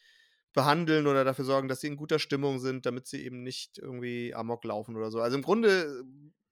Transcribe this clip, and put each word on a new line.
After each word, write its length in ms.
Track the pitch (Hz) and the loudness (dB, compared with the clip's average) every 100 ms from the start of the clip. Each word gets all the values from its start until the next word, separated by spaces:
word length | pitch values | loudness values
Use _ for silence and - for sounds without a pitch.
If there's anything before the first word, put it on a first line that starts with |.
| _ _ _ _ _ | _ _ _ _ _
behandeln 560 | - 139 156 165 156 143 | 2 4 4 4 4 4
oder 160 | 135 | 4
dafür 200 | 135 131 | 4 0
sorgen, 220 | 131 135 135 | 0 0 0
dass 140 | 131 | -4
sie 80 | 151 | -6
in 80 | 143 | -8
guter 240 | 151 156 | -2 0
Stimmung 400 | - 139 139 131 | 0 0 0 0
sind, 260 | 127 131 127 | -2 -4 -4
damit 220 | 123 - | -4 -8
sie 160 | 139 | -10
eben 180 | 131 123 | -10 -10
nicht 360 | 123 127 - - | -10 -10 -12 -14
irgendwie 560 | - 123 120 120 120 117 | -12 -8 -6 -6 -6 -6
Amok 260 | 113 117 | -6 -6
laufen 300 | 110 107 107 | -4 -6 -6
oder 160 | 113 110 | -6 -4
so. 100 | 113 | -2
Also 160 | 117 135 | 0 0
im 60 | |
Grunde, 640 | 147 214 226 190 156 131 131 139 147 _ _ | 2 4 6 6 2 -6 -12 -18 -20 _ _